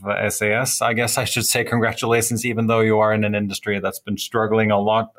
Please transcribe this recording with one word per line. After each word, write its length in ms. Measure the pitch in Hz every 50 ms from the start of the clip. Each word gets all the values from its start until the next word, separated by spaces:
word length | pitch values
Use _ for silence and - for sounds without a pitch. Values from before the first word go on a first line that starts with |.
| 98
uh, 60 | 101
S 300 | 101 95 101 104 - -
A 120 | 107 104 104
S. 280 | 120 135 135 - -
I 120 | 113 120 113
guess 240 | 117 120 110 -
I 80 | 135 120
should 200 | - - 123 110
say 200 | - - 123 113
congratulations, 800 | - 120 120 113 110 107 - 127 113 117 117 113 - 120 110 120
even 220 | 123 110 113 113
though 120 | 110 117 113
you 200 | 110 110 107 107
are 120 | 107 107
in 140 | 107 107 107
an 100 | 104 104
industry 440 | 104 104 98 98 - - 104 101 98
that's 180 | 95 95 - -
been 180 | - 104 101
struggling 540 | 95 - - - 113 110 104 110 110 110 107
a 80 | 104 101
lot, 320 | 101 107 110 113 113 113 _